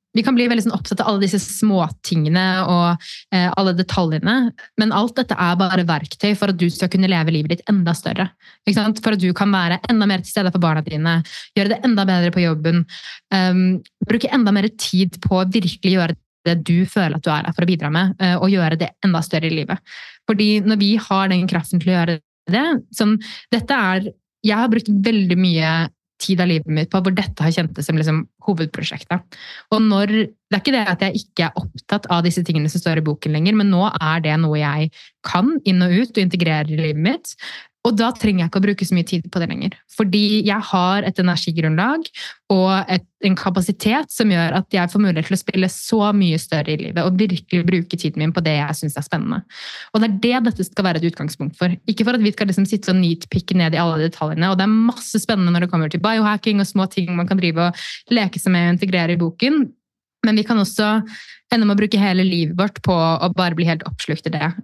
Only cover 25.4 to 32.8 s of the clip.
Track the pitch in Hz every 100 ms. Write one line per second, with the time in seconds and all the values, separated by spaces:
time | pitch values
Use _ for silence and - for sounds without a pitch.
25.4 | 185 160 160 165 165 - _ - - 185
26.4 | 180 160 156 156 165 190 185 185 196 -
27.4 | 156 165 160 - 151 160 156 156 - _
28.4 | - 170 156 160 160 147 - 180 - -
29.4 | - - - 220 220 196 202 214 202 -
30.4 | - 202 - 262 208 175 196 196 - -
31.4 | 165 - - - - 208 - 175 170 170
32.4 | 170 160 151 175